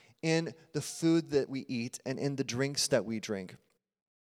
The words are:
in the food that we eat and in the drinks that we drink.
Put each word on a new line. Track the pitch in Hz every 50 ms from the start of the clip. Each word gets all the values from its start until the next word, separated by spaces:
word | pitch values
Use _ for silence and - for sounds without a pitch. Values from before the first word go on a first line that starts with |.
| - _ _ _
in | - 165 160 165 170 151 - - - _ _
the | 147
food | 135 - - - 165 165 165 170 160 139
that | 143 143 131 -
we | 135 135 - -
eat | 131 120 117 127 - - -
and | 123 135 -
in | - 143 139
the | 131 135
drinks | 127 117 120 135 139 143 143 - -
that | - 120 95
we | 110 113 110
drink. | - - 107 98 92 90 - - _ _ _ _ _ _ _ _ _ _ _ _ _